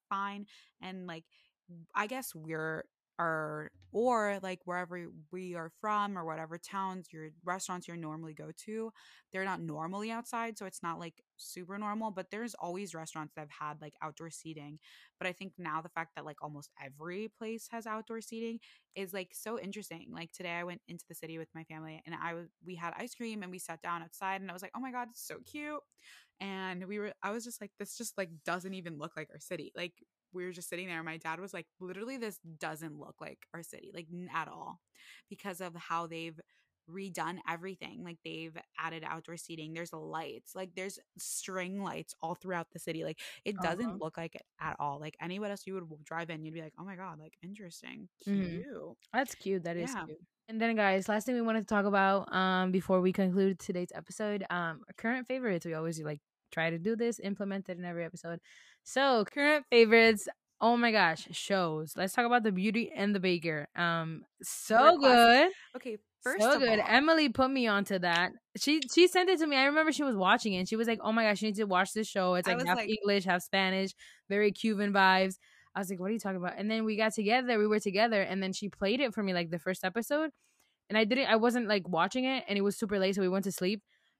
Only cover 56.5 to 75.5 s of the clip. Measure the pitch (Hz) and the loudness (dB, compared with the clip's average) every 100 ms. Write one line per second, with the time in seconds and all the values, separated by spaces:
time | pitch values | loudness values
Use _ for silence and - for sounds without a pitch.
56.5 | - 165 165 196 226 233 226 196 202 196 | -2 0 0 0 0 0 -2 -4 -4 -4
57.5 | 196 190 175 175 170 165 170 170 170 _ | -4 -6 -8 -6 -6 -6 -8 -10 -10 _
58.5 | - - _ - 262 277 233 196 285 285 | -20 -20 _ -4 2 4 4 2 2 4
59.5 | 302 - 240 220 233 226 214 - - _ | 4 6 8 10 10 8 6 -2 -12 _
60.5 | - 226 240 233 214 170 160 - 170 - | 2 4 6 4 6 4 2 -6 -8 0
61.5 | 190 175 156 156 - 190 - 240 247 214 | 2 2 0 -4 -4 -2 2 4 4 4
62.5 | 185 208 220 226 320 202 202 185 175 165 | 2 2 0 -2 -2 0 2 2 2 0
63.5 | 151 147 - 175 165 160 156 - _ - | -4 -6 -2 0 0 -2 -8 -14 _ -10
64.5 | - - 220 294 339 269 240 233 254 349 | -8 4 8 10 10 10 12 12 12 8
65.5 | 392 - 254 254 214 _ _ 247 330 226 | 4 -14 -14 -10 -12 _ _ -2 4 6
66.5 | 294 247 214 208 233 311 330 294 220 262 | 6 6 4 6 6 8 6 6 4 2
67.5 | 269 233 202 196 190 175 170 175 - _ | 4 4 2 2 0 2 2 2 -2 _
68.5 | 202 - 311 254 330 349 370 370 339 311 | -4 2 2 4 8 8 8 4 4 4
69.5 | 269 269 302 311 294 285 202 185 240 220 | 4 6 6 4 4 2 4 6 6 4
70.5 | 185 185 220 233 226 214 220 220 202 214 | 0 0 0 0 0 2 4 4 2 0
71.5 | 202 208 180 190 214 214 202 180 180 180 | 0 2 2 2 0 -2 2 4 4 2
72.5 | 170 175 226 214 214 202 202 185 180 - | 0 2 2 2 0 4 2 4 0 2
73.5 | 196 190 190 190 - - - - 202 208 | 2 2 2 0 -4 -20 -18 -2 4 4
74.5 | - 226 202 208 196 190 190 190 185 _ | 4 0 2 2 6 8 8 4 0 _